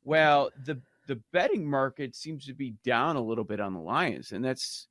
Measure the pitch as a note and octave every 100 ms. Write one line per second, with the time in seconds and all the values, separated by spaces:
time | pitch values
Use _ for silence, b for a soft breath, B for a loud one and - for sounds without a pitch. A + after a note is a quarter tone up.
0 | C3+ D#3 D#3 C#3+ C3+ C#3 C3 C3 - _
1 | - A#2 - F3 G#3+ A#3+ D3 C#3 C3+ -
2 | C3 - D#3 D3 C3+ C3 C3 G#2 B2 A#2
3 | D3+ C#3+ A2 A2+ G#2 G#2 G2+ F2+ D#2+ C#3+
4 | E3 D2 - G2+ B2+ C3 - - -